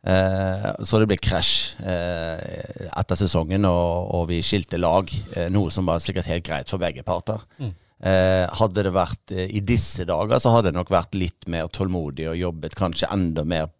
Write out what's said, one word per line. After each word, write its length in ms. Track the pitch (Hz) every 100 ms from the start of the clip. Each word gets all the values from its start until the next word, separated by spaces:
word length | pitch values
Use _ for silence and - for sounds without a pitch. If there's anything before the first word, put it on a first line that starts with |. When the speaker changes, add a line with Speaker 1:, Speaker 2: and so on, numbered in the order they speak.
Speaker 1:
Eh, 680 | - 92 95 95 95 92 71 -
så 160 | 101 110
det 80 | 107
ble 80 | 95
krasj, 580 | - 90 - - - -
eh, 1040 | 95 90 87 85 82 80 - - - - 90 -
etter 180 | - 90
sesongen, 480 | 95 85 78 95 98
og, 420 | 87 87 85 90
og 140 | 87 85
vi 120 | 87
skilte 360 | 85 101 87 87
lag, 280 | 85 90 92 - - -
eh, 120 | 87
noe 200 | 98 87
som 160 | - 90
var 120 | 82
sikkert 260 | - 92 87
helt 180 | 87
greit 240 | 85 76 64
for 80 | 95
begge 260 | 87 76
parter. 340 | - 87 - 107 - -
Speaker 2:
Mm. 140 | 123 87 _ _
Speaker 1:
Eh, 440 | 92 95 92 92 90
hadde 320 | - 107 92
det 100 | 95
vært, 380 | 92 87 - -
eh, 160 | 92 92
i 60 | 104
disse 440 | 95 120 - - 87
dager, 340 | 82 107 127
så 100 | 120 117
hadde 160 | 98
jeg 60 | 80
nok 80 | 87
vært 240 | 90 -
litt 320 | 98 90 - -
mer 220 | 85 80
tålmodig 640 | - 95 90 76 67 78
og 60 | 85
jobbet 340 | 90 82 80
kanskje 380 | - 95 82 90
enda 320 | 101 87 80
mer 240 | 76 82 78